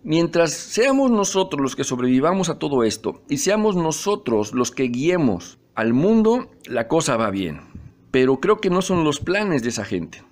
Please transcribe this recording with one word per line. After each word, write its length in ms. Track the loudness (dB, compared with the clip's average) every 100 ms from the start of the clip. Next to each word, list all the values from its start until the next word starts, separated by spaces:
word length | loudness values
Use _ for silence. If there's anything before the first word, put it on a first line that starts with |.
Mientras 480 | 0 0 2 2 0
seamos 580 | -2 -6 0 2 2 2
nosotros 500 | 2 2 0 -2 -2
los 140 | -4
que 80 | -4
sobrevivamos 680 | -6 -2 2 2 2 0 -2
a 100 | -4
todo 240 | -2 2
esto 400 | 0 0 -6 -8 -6
y 100 | -4
seamos 360 | 0 2 2
nosotros 800 | 0 -2 -2 -4 -4 0 0 0
los 160 | -2 -2
que 140 | -2
guiemos 760 | -4 0 0 2 2 0 -8 -20 _
al 180 | -2 0
mundo, 580 | 2 4 4 4 2 -4 -20 -6
la 200 | -6 0
cosa 300 | 0 0 0
va 140 | 0
bien. 300 | -2 -4 -6 -14 -20 -20 _ _
Pero 260 | 2 2 2
creo 200 | 2 2
que 120 | 2
no 100 | 0
son 220 | 0 0
los 160 | 0 -2
planes 440 | -2 -2 0 0
de 80 | -2
esa 140 | -6
gente. 380 | -4 -4 -6 -12 -20